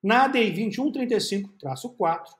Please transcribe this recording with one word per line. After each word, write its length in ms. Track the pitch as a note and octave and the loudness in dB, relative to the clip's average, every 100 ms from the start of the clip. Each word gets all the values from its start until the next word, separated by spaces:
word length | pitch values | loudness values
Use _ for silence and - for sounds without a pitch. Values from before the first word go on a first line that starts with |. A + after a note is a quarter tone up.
na 220 | F#3+ A#3+ | 4 4
A 40 | C4+ | 4
D 140 | C4+ | 4
I 80 | A3 | 0
vinte 260 | E3 A3 A#3+ | 0 -4 -2
e 40 | |
um 100 | C#4 | -2
trinta 240 | C4+ B3 | -2 0
e 60 | A3 | 0
cinco 320 | - G3 G3 _ | 0 -4 -6 _
traço 320 | C#3+ C3 A#3+ | -10 -8 -10
quatro 440 | A#3+ E3+ E3+ - | -2 0 0 -6